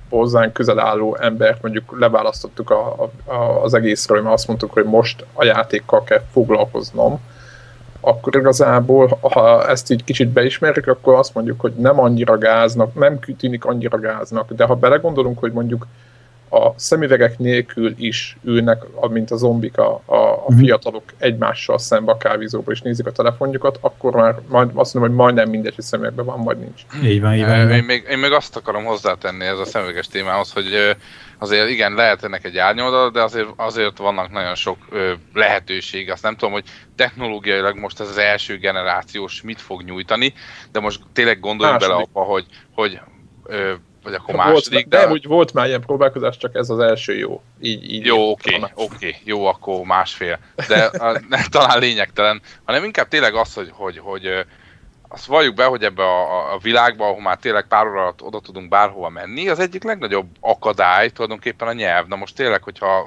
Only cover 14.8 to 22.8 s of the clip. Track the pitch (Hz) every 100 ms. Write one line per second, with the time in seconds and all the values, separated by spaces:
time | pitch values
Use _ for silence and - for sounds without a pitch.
14.8 | 123 143 170 143 123 120 117 117 120 117
15.8 | - - _ _ _ _ _ 113 113 -
16.8 | - 160 147 131 117 117 123 123 120 -
17.8 | 113 117 117 110 - - 123 117 117 113
18.8 | - - 117 113 110 117 120 117 110 -
19.8 | 110 110 - 117 110 110 - 120 135 113
20.8 | 117 110 - - 131 113 110 110 - 117
21.8 | - 110 110 113 107 107 110 113 110 113